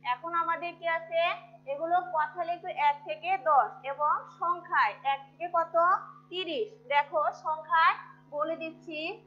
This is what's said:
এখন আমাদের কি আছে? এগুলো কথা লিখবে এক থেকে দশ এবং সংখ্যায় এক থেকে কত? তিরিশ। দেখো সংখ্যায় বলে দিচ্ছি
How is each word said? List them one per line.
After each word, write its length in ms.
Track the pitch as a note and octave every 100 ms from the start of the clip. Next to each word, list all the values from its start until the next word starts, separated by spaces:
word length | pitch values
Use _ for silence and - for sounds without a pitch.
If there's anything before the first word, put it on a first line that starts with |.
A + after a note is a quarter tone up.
এখন 280 | - B3 E4 E4+
আমাদের 360 | E4+ E4 F4 -
কি 80 | E4+ E4
আছে? 240 | E4 E4 E4+ F4 - - -
এগুলো 260 | C#4+ E4 F4 F4+
কথা 280 | D#4+ D4+ F4+
লিখবে 280 | E4 F4 F4+ - D4
এক 80 | D4 -
থেকে 240 | D#4 E4 F#4+ D#4+
দশ 180 | C#4+ A3+ - C4
এবং 220 | C#4 D4 F4 - -
সংখ্যায় 540 | E4+ F4 F4 E4 A3+ G3
এক 160 | C#4 C4+ -
থেকে 200 | _ E4+
কত? 220 | F4 E4 E4 F4 F#4+ - - -
তিরিশ। 400 | F4+ F4+ D4 G#3+ - -
দেখো 280 | C#4+ C#4+ E4 D#4 - E4
সংখ্যায় 500 | D#4 D#4 E4 E4+ - - - -
বলে 240 | D4 D#4 D#4+
দিচ্ছি 360 | D#4+ D#4 - D4+ D#4+ A4